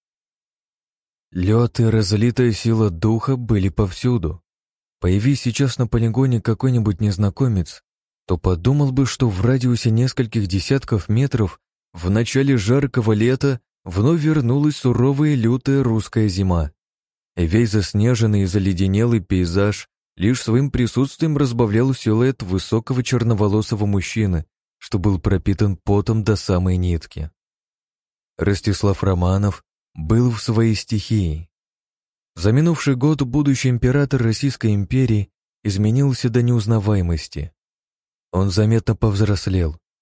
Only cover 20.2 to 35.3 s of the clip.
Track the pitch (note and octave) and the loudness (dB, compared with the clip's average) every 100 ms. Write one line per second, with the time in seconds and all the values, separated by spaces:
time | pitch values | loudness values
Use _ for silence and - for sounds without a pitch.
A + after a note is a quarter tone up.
20.2 | G2+ B2+ - A#2+ C#3+ B2 A#2 A#2+ C3+ - | 0 0 0 0 0 0 -2 0 -2 -2
21.2 | D#3+ C#3+ C#3 A#2 A2+ A2 C3+ B2+ A2 G#2+ | -2 0 0 0 0 2 0 0 -2 0
22.2 | C3 B2+ F#2 F#2 - A2 - B2+ - B2+ | 0 -2 -4 -4 -2 -4 -2 -4 -2 -2
23.2 | A2+ G#2 G#2 G#2 G#2 G#2 G#2 G2+ - A2+ | 0 0 2 0 -2 -2 -2 -2 -2 -2
24.2 | G#2 E2+ - _ _ _ - G2 F#2+ F#2 | 0 -2 -4 _ _ _ -8 -2 0 0
25.2 | - F#2+ - G2 G#2 F#2 - G2+ A2 A2 | 0 0 0 0 0 -2 0 0 2 0
26.2 | G#2 G2+ - F2+ F#2 F2+ F2+ E2+ - - | 0 -2 0 0 0 0 0 -2 -6 -12
27.2 | D#2 - _ _ _ _ _ _ _ _ | -12 -14 _ _ _ _ _ _ _ _
28.2 | _ - E2+ G2 - F#2+ G2+ F#2+ F#2+ F2+ | _ -4 0 0 0 0 0 0 0 0
29.2 | F2+ F#2+ G#2 - _ _ _ - D#2 A2+ | 2 2 0 -4 _ _ _ -12 0 2
30.2 | B2 A2 - A2 A2+ G#2 - G#2 - A2 | 2 -2 -2 2 2 0 -2 -6 -2 -2
31.2 | F2 D#2 E2 _ _ _ _ _ _ _ | -2 -4 -10 _ _ _ _ _ _ _
32.2 | _ - G2 B2+ E3 D#3 D3 B2+ D3 D#3 | _ -4 0 2 2 0 0 0 0 0
33.2 | C3 C#3 C#3+ C3 C3 B2 B2 C#3 C#3 C3 | -2 0 0 0 0 0 2 2 0 0
34.2 | A2+ A2 C#3 - A2+ G2+ F#2+ C3 B2 G#2 | 0 0 -2 -2 -2 0 0 0 0 0
35.2 | G2+ | -2